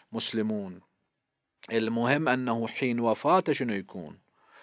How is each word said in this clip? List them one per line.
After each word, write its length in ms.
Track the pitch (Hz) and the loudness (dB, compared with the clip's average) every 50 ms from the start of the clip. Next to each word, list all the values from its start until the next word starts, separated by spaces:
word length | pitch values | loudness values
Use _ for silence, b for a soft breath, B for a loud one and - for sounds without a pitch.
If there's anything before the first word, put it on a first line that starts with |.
| B B | B B
مسلمون". 680 | 110 113 - - - 110 107 110 107 104 98 92 90 90 - _ _ _ _ _ _ _ _ _ _ _ _ _ _ _ - - | -6 -6 -4 -2 0 0 0 0 -2 -4 -4 -8 -12 -14 -18 _ _ _ _ _ _ _ _ _ _ _ _ _ _ _ -8 -2
المهم 580 | 113 113 113 110 117 117 117 123 139 156 160 131 | 0 0 2 2 0 2 2 2 2 2 4 2
أنه 380 | 127 127 127 123 117 117 113 | 2 2 0 -2 0 -2 -2
حين 320 | 110 - - 139 123 117 120 | -4 -4 -2 -2 0 0 2
وفاته 540 | 117 113 107 - - 147 175 190 - 170 139 | 2 2 0 2 4 4 4 4 4 2 0
شنو 200 | - 131 117 104 | 0 0 -2 -2
يكون؟ 540 | 98 95 - - 95 80 76 - - _ _ b b b b b b | -4 -6 -8 -12 -12 -12 -12 -16 -20 _ _ b b b b b b